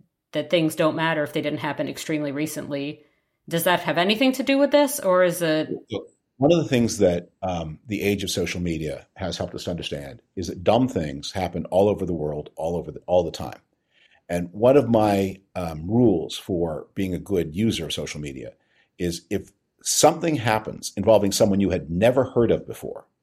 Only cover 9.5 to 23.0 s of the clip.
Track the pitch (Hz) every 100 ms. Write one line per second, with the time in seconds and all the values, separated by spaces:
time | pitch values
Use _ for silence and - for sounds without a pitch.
9.5 | - - 85 - 73 69 62 _ - 85
10.5 | 92 87 113 127 - 76 69 - 98 90
11.5 | 87 78 90 104 95 92 82 76 73 73
12.5 | - 80 87 78 73 - 90 82 - 69
13.5 | - _ _ _ _ _ _ - 87 87
14.5 | 104 120 143 117 113 107 98 98 95 _
15.5 | 92 85 78 87 117 120 85 69 - -
16.5 | 87 85 73 - - 92 85 73 95 78
17.5 | 82 110 85 76 - 76 78 73 65 57
18.5 | - _ _ _ - 87 85 - 98 -
19.5 | _ _ _ - - 151 170 170 143 113
20.5 | 110 - - - - 98 107 101 - 104
21.5 | 98 95 87 71 85 113 131 127 123 110
22.5 | 82 - - - -